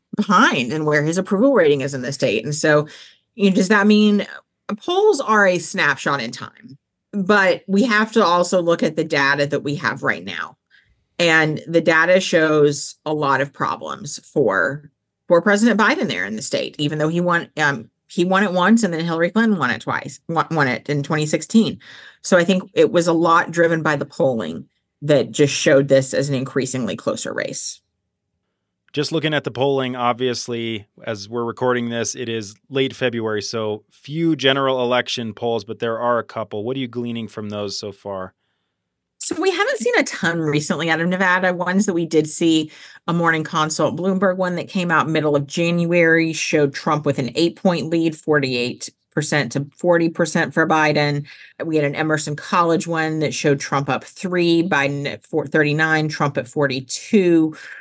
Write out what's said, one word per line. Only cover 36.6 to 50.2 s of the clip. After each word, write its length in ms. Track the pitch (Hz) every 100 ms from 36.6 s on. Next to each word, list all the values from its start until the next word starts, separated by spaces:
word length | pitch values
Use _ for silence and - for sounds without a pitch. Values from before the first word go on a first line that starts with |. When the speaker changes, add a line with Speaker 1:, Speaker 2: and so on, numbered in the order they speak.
Speaker 2:
What 120 | 110 135
are 40 |
you 80 | 127
gleaning 400 | 120 120 117 107
from 220 | - 107
those 280 | 104 104 95
so 140 | 104
far? 420 | 95 101 98 92 _ _ _ _ _ _ _ _ -
Speaker 1:
So 220 | - 349
we 100 | 381
haven't 280 | 349 415 539
seen 200 | 480 494
a 60 |
ton 340 | 262 - 170 170
recently 480 | 156 147 147 160 165
out 120 | 160
of 80 | 170
Nevada. 440 | 180 190 180 185
Ones 340 | 175 175 185 202
that 80 |
we 120 | 170 165
did 220 | 160 156
see, 420 | - 170 160 151 - - - -
a 60 |
Morning 320 | 170 170 160
Consult 520 | 156 170 151 - 151 156
Bloomberg 400 | 185 185 190 185
one 200 | 180 175
that 120 | -
came 220 | 196 175
out 180 | 160 139
middle 280 | 160 151 147
of 100 | 143
January 840 | - 170 175 170 175 165 165 165
showed 400 | 156 - 160 143
Trump 320 | - - 151
with 140 | 147 139
an 140 | 123
eight-point 560 | - 170 165 190 170 151
lead, 260 | 170 165 151
forty-eight 720 | - 151 135 123 120 - - _ _
percent 420 | - 147 151 117
to 140 | 143 147 -
forty 320 | 175 170 165
percent 460 | 165